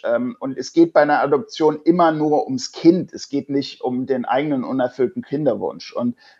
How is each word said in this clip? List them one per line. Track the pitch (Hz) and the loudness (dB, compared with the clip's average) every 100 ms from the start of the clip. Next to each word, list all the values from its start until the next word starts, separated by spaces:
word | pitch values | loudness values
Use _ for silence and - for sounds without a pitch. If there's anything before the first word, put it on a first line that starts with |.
| - | -2
Ähm, | 120 123 - | -2 -2 -6
und | 135 131 | -8 -8
es | - | -4
geht | 165 165 | 2 4
bei | 156 | 4
einer | 147 143 | 4 2
Adoption | 139 143 - - 156 151 | 2 0 -2 0 0 0
immer | - 180 160 | 0 4 4
nur | 156 151 139 - | 2 0 0 -2
ums | 127 - | -6 -6
Kind. | - 165 180 - | 2 4 4 -2
Es | - - | -12 -6
geht | 139 - | -6 -2
nicht | 139 135 - | -4 -4 -6
um | 131 127 131 | -4 -4 -2
den | 127 - | -2 0
eigenen | 131 151 135 | -2 0 -2
unerfüllten | - 262 123 - 190 240 | -2 -2 -2 0 -2 -2
Kinderwunsch. | - 147 143 104 85 - - | -6 -2 -2 -2 -4 -8 -12
Und | - 120 - _ _ | -4 -4 -6 _ _